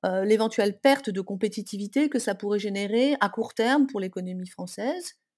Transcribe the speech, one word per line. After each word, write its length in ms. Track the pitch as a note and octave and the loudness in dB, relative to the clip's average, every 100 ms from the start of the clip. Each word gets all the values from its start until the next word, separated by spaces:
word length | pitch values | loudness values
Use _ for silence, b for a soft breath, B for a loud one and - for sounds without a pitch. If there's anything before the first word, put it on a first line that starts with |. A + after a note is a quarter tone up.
heu, 200 | F#3 F#3 | 0 0
l'éventuelle 560 | G3 G#3+ A3 - G#3 G3+ | 4 4 4 2 0 2
perte 280 | C4+ C#4 C4+ | 4 4 0
de 120 | F#3+ | -4
compétitivité 880 | F#3+ G3 G#3+ G3 G#3 G3+ G3+ C4+ D4+ | -6 -2 -2 -2 -8 -8 -4 0 2
que 100 | C4+ | 0
ça 160 | A3+ | -2
pourrait 240 | G3 G3+ G#3 | -4 -2 -2
générer 580 | G3+ G3 G3+ A3 C4+ C#4 | -2 -4 0 2 2 4
à 80 | G3+ | 0
court 260 | G#3+ A3+ | 0 -6
terme 320 | - A3+ C#4+ C4+ | 0 2 4 2
pour 140 | G#3+ | 0
l'économie 480 | F#3+ F#3 F#3 F#3 F3+ | -6 -6 -8 -8 -10
française 640 | - F3+ - A3 F4 F4 - _ | -12 -12 -6 -6 -6 -8 -16 _